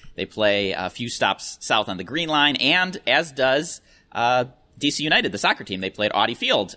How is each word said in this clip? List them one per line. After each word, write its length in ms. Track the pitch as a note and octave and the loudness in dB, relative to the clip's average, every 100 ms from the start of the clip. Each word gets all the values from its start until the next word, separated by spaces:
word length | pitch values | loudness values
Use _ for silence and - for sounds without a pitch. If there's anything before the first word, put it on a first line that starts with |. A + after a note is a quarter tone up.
| - - | -16 -8
They 120 | F#2+ | -8
play 460 | - G#2 G2+ G2 | 2 2 4 0
a 180 | E2+ F#2 | -2 -6
few 180 | - A#2+ | -6 -6
stops 480 | - G#2 F#2+ - - | 0 0 0 -6 -8
south 300 | - A2+ G#2 | -2 0 0
on 80 | F#2 | -6
the 60 | |
Green 260 | A2 D3+ D#3+ | -6 -6 -2
Line, 280 | D3+ D3 C3+ | 2 2 2
and 440 | B2+ F3+ F#3 F3+ - | 2 2 0 -2 2
as 240 | C#3 E3 | 2 2
does, 500 | C#3 C3 C#3 E3+ - _ _ _ | 0 2 2 0 -10 _ _ _
uh, 340 | - A#2+ B2+ B2+ - _ - | -2 2 2 0 -8 _ -4
D 140 | D3 | -2
C 140 | - D3+ | 0 0
United, 260 | G3+ G#3+ | 0 0
the 60 | G2+ | -2
soccer 260 | - - | -2 -2
team. 160 | G#2+ F#2+ | -4 -6
They 100 | F#2+ | -6
play 180 | - G#2 | 0 0
at 60 | |
Audi 200 | - A2+ | 2 0
Field, 420 | A#2+ B3+ D#3+ F#2+ | 0 0 0 -2